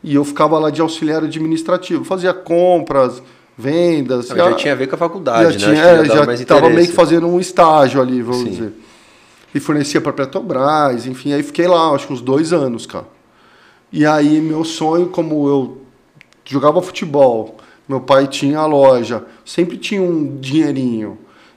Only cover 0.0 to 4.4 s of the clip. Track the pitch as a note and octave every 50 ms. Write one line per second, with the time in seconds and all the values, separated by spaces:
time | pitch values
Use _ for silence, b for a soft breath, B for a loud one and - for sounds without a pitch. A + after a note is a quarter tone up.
0 | - D#3 C#3+ C#3+ D3 - - - D#3 D3+ D#3+ D#3 D#3 D3+ C#3 C#3+ E3 D#3+ - -
1 | D#3+ D3+ D#3 D#3+ D#3 D3 D3+ D#3+ D#3+ D#3+ D#3+ D#3+ D#3+ - F3+ F3+ F3+ - F3 D3
2 | - - F#3+ F#3 F3 F#3 F3 F3+ - - E3+ E3+ F3+ F3+ F3+ E3+ - - C#3+ C#3
3 | C3 B2 - - b b b b b b b - A2 C3+ D#3 E3+ F3 F3 E3 D3+
4 | C3+ B2 C3 B2 A#2+ A#2+ - -